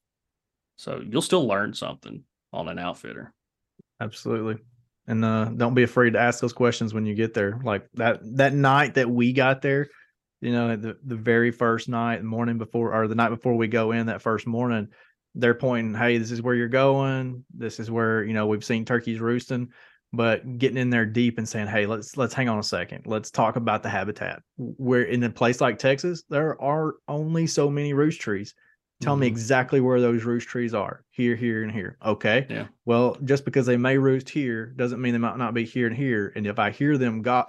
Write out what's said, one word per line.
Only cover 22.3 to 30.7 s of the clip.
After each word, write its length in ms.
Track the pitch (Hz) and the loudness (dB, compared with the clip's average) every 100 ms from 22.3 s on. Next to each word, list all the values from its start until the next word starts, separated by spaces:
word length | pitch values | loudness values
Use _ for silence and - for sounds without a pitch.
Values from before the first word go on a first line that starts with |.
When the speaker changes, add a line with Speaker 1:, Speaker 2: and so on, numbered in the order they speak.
| - | -2
Speaker 2:
hang 140 | 127 | -2
on 100 | 107 | -2
a 40 | |
second. 440 | 104 90 87 - - | -4 -6 -6 -10 -6
Let's 240 | 110 - | -6 -4
talk 240 | - 110 127 | -2 0 0
about 260 | 117 107 | -2 -2
the 80 | 110 | -2
habitat." 540 | 101 98 104 95 - _ - | -4 -4 -6 -8 -10 _ -14
Where 440 | 120 - 127 123 | -12 -6 0 2
in 220 | 123 120 | 2 0
a 60 | 120 | -2
place 280 | 113 120 127 | 0 0 2
like 200 | 131 113 | 0 2
Texas, 440 | 135 139 180 170 - | 0 0 -2 -6 -4
there 320 | 147 156 - | -2 -2 -2
are 340 | 135 151 156 - - | -2 0 -2 -6 -8
only 400 | 147 156 165 160 | -6 -2 0 0
so 200 | 160 143 | 2 0
many 240 | 143 147 | 0 0
roost 280 | 139 151 165 | 2 2 0
trees. 320 | - 98 107 - _ _ _ _ | -4 -6 -6 -16 _ _ _ _
Tell 140 | - 139 | -2 2
me 100 | 127 | 2
Speaker 1:
Mm-hmm. 60 | |
Speaker 2:
exactly 500 | 113 113 131 131 139 | 0 2 2 4 2
where 180 | 127 127 | 4 4
those 220 | 120 120 | 4 2
roost 240 | 117 120 120 | 0 -2 -4
trees 280 | 127 117 | -6 -4